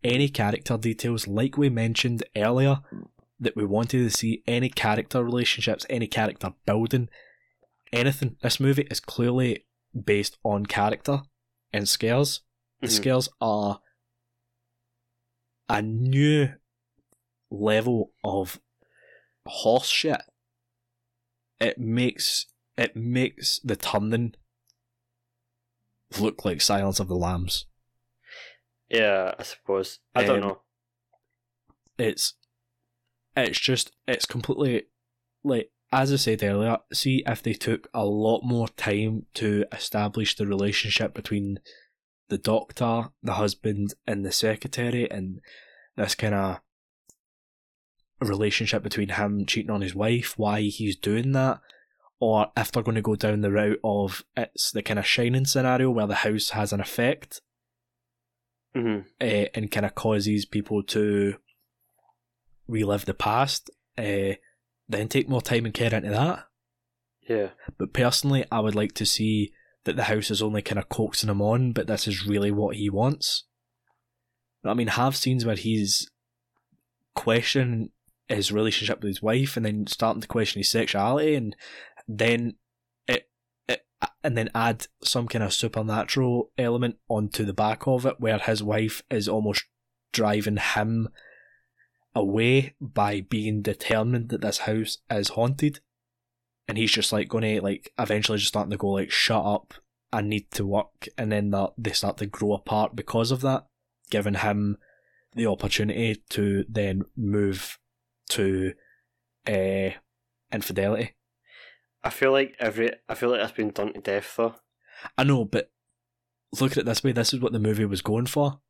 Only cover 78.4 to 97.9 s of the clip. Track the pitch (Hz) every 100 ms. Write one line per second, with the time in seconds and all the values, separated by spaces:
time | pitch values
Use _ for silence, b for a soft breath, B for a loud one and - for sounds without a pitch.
78.4 | 98 104 110 107 110 - 104 95 107 120
79.4 | 135 123 110 107 101 - 113 110 110 117
80.4 | 113 - 95 113 - 101 101 139 156 147
81.4 | 110 - B B B B - 107 113 117
82.4 | 120 - _ _ _ _ - 123 - _
83.4 | _ _ - 127 _ _ - _ 156 117
84.4 | 110 113 113 110 - _ - 127 117 117
85.4 | 104 - 117 113 107 107 - - 127 120
86.4 | 110 - 120 120 123 113 _ 110 104 -
87.4 | 107 95 107 110 - 127 120 - 113 107
88.4 | - 110 104 107 110 - - 120 104 110
89.4 | 107 101 - _ _ _ _ - 107 107
90.4 | 104 104 - - 107 113 113 b b b
91.4 | b b b b b b b 117 101 104
92.4 | 117 131 135 _ 139 - 104 104 95 113
93.4 | 107 107 101 101 - 110 110 123 117 113
94.4 | - - - 110 110 - _ 110 98 -
95.4 | 120 139 151 147 _ _ _ _ _ _
96.4 | _ _ - 107 113 113 104 107 - 113
97.4 | 113 107 98 98 -